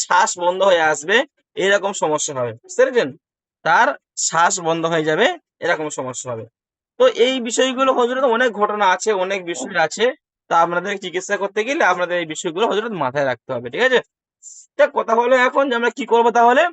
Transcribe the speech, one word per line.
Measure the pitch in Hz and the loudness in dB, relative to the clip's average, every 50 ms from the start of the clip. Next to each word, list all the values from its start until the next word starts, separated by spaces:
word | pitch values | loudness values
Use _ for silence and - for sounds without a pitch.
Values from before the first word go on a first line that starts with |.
| - | -2
শ্বাস | - 180 180 170 - - | 2 2 2 2 2 0
বন্ধ | 180 175 175 180 185 190 | -2 -2 0 0 2 4
হয়ে | 196 180 165 160 | 4 4 4 4
আসবে, | 156 156 143 143 170 208 240 320 - _ _ _ _ - | 2 0 0 -2 0 0 0 0 -2 _ _ _ _ -6
এরকম | - - 196 202 202 180 196 196 | -2 0 0 0 0 -2 -6 -4
সমস্যা | - 185 160 151 147 - - 143 | -2 -2 -2 -2 -2 -4 -4 -6
হবে। | 131 123 120 110 | -6 -6 -6 -8
বুঝতে | 117 _ - - - | -12 _ -6 0 0
পেরেছেন? | 254 269 262 233 180 135 123 - _ _ _ _ _ _ _ _ - | 0 2 2 0 -2 -2 -4 -12 _ _ _ _ _ _ _ _ -2
তার | 156 170 196 233 285 - - _ _ - | 2 2 4 2 2 0 -4 _ _ -8
শ্বাস | - - - 165 165 170 180 180 185 | -6 -4 -2 0 2 2 2 0 -2
বন্ধ | 170 160 165 170 160 | -2 -2 -2 -2 -2
হয়ে | 165 170 165 156 156 | -2 -2 -2 0 0
যাবে, | 156 170 233 359 359 320 _ _ _ - | 0 2 0 0 0 -4 _ _ _ -6
এরকম | - 165 175 151 156 151 | -4 -2 -2 -2 -4 -8
সমস্যা | - - 131 127 123 - - 127 | -8 -8 -10 -10 -10 -10 -10 -10
হবে। | 120 113 104 - _ _ _ _ _ _ _ _ _ - | -10 -10 -12 -16 _ _ _ _ _ _ _ _ _ 2
তো | 247 254 226 | 2 2 4
এই | 233 233 254 262 262 | 2 2 2 0 -2
বিষয়গুলো | 226 247 220 269 254 262 247 247 269 269 262 | -6 -4 -2 0 0 0 0 0 0 0 2
হজরত | - 247 240 254 262 277 | 2 0 0 0 0 0
অনেক | 254 220 233 254 247 | 2 2 2 0 0
ঘটনা | 190 202 208 208 208 208 208 | 0 0 -2 -2 0 0 2
আছে, | 185 185 185 - 208 214 | 2 0 0 0 -2 0
অনেক | 190 185 190 196 196 180 | 0 -2 -2 -4 -6 -6
বিষয় | 170 170 - 262 196 190 175 | -8 -8 -8 -8 -6 -2 -2
আছে, | 160 156 - 190 214 254 311 - _ _ _ _ _ - | -2 -2 0 0 -2 -2 -2 -4 _ _ _ _ _ 0
তা | 170 170 | 2 2
আপনাদের | 170 170 175 175 175 202 208 190 | 2 2 0 -2 -4 -4 -6 -8
চিকিৎসা | 196 180 160 180 180 - 202 | -8 -6 -6 -6 -4 -4 -4
করতে | 180 190 196 196 214 214 | -4 -4 -4 -4 -4 -4
গেলে | 240 285 339 226 | -2 0 0 2
আপনাদের | 190 180 180 180 170 175 | 2 2 0 -2 -2 -2
এই | 175 170 156 156 | -4 -4 -4 -8
বিষয়গুলো | - - 175 156 180 233 | -8 -6 -6 -2 -2 0
হজরত | 220 - 202 214 233 214 170 139 | 0 0 -2 -4 -4 -4 -4 -4
মাথায় | 127 127 147 143 135 | -2 -2 -2 -2 -2
রাখতে | 123 - _ - 131 | -2 -4 _ -8 -8
হবে, | 120 120 120 | -8 -8 -6
ঠিক | 127 170 240 | -2 0 0
আছে? | 262 254 220 - _ _ _ _ _ _ _ - - - - - _ _ | 2 2 0 0 _ _ _ _ _ _ _ -20 -20 -20 -20 -20 _ _
তা | - 285 269 - | 0 0 2 0
কথা | 220 220 226 226 | -2 -2 0 0
হলো | 233 240 247 262 | 2 2 4 4
এখন | 254 247 254 - 277 277 | 4 4 2 2 0 0
যে | 285 240 | 0 0
আমরা | 233 240 240 | 0 0 -2
কি | - - 233 | -2 -4 -2
করবো | - 220 233 233 240 | 0 2 4 4 4
তাহলে? | 220 240 233 233 247 277 339 349 | 4 4 6 6 6 4 2 0